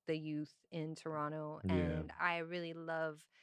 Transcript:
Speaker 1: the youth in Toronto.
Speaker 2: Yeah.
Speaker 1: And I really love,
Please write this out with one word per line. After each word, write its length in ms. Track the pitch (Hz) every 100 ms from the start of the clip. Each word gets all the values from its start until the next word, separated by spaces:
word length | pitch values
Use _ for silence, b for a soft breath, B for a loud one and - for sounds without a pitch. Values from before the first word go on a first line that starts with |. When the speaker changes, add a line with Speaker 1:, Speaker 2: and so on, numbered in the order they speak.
| -
Speaker 1:
the 100 | 160
youth 380 | 156 151 151 - -
in 240 | 170 156
Toronto. 680 | 160 160 156 147 156 151 156
Speaker 2:
Yeah. 80 | 92
Speaker 1:
And 380 | 92 85 80 78 -
I 180 | 175 170
really 340 | 165 175 170
love, 460 | 165 165 165 160 156 - b